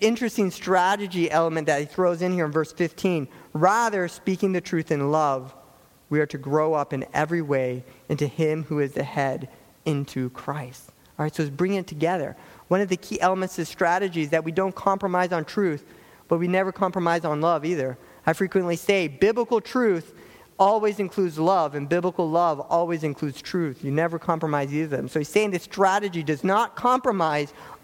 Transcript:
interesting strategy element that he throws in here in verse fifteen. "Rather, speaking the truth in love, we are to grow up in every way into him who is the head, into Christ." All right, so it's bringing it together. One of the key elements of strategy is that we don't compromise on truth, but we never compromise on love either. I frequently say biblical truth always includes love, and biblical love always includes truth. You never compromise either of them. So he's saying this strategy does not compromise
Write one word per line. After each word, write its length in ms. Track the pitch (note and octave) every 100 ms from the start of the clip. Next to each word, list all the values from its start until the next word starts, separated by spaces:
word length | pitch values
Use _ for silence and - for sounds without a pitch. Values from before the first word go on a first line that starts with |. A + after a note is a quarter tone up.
interesting 520 | G#3+ A3+ A#3+ - F#3+
strategy 760 | - - F#3 F3+ G#3 G3+ F3+ E3+
element 380 | D#3 E3 D#3+ D#3
that 140 | D3
he 60 | D3
throws 360 | - F3+ E3+
in 100 | F3+
here 120 | F3+
in 80 | D#3
verse 200 | D3+ D3+
fifteen. 540 | - E3+ - F#3+ E3+ C3 - -
"Rather, 540 | D3+ F3+ A3 A#3 G3+ F3
speaking 460 | - - F#3 G3
the 80 | F3+
truth 320 | - E3+ D#3+
in 180 | D3 C#3
love, 420 | D3+ D3+ C3+ C3 - - - _ _ -
we 100 | D3+
are 60 | D3+
to 120 | D3
grow 360 | C3+ D3+ D#3
up 180 | D#3 C#3+
in 120 | C3+ -
every 300 | - D3+ E3+
way 420 | D3+ C#3 B2+ B2 B2+ - -
into 200 | D3 D3
him 360 | - D#3 D#3
who 140 | D3 D3
is 140 | C#3
the 100 | C#3+
head, 460 | C#3+ D3+ C3+ C3 C3+ - - _
into 460 | - C#3+ C#3+ C3 B2+
Christ." 600 | B2+ - D3 B2+ C3 - - _ -
All 60 |
right, 100 | D3+
so 80 | -
it's 80 | D3
bringing 280 | C#3 F3+ G3
it 100 | F3+
together. 480 | D3 D#3+ F3+ C#3+ - - - -
One 120 | F#3
of 80 | G3+
the 80 | F3+
key 240 | - G#3
elements 380 | F#3 F#3+ F#3 -
of 80 | D#3+
strategy 560 | - F3 F3+ G3 E3+
is 80 | D3+
that 140 | D#3+
we 80 | D#3+
don't 220 | E3 F#3+
compromise 580 | F3+ G3 G3 G3 F3+ F3+
on 120 | F3
truth, 400 | D#3 - F#3+ D3 - - - - -
but 100 | E3+
we 80 | F3
never 240 | F3+ F#3+
compromise 540 | - F#3+ F#3 E3+ E3+
on 160 | E3 D3+
love 240 | D#3+ E3
either. 340 | D#3 F3 C3 A#2+ - -
I 100 | -
frequently 420 | E3 F#3+ G3 F3+ E3+
say 320 | - G3 E3
biblical 520 | C3+ G3+ A3+ A#3 A#3
truth 540 | - B3+ A#3 E3+ E3 - - - - -
always 400 | G3 A3 G#3 G#3
includes 380 | F#3+ - F#3 D#3
love, 360 | D#3+ F#3+ D3+
and 140 | C#3+ C#3
biblical 420 | E3+ F3 E3+ E3
love 300 | E3 F3 C#3+
always 420 | - E3+ E3+ E3+
includes 400 | D3+ C#3 D3+ C3
truth. 400 | - F3+ D#3+ B2+
You 60 | C#3+
never 280 | C#3+ E3 E3
compromise 540 | - D#3+ D#3+ D3 C#3
either 120 | D3
of 60 | D#3+
them. 180 | C3+ B2+
So 100 | D#3+
he's 100 | D3
saying 220 | G#3 G#3+
this 140 | F3+
strategy 580 | - - G3 G3 G3+ E3+
does 220 | D3+ D3
not 320 | F#3 G3+ A3+ -
compromise 760 | B3 B3+ B3+ G3 D#3+ D3 D3 - - -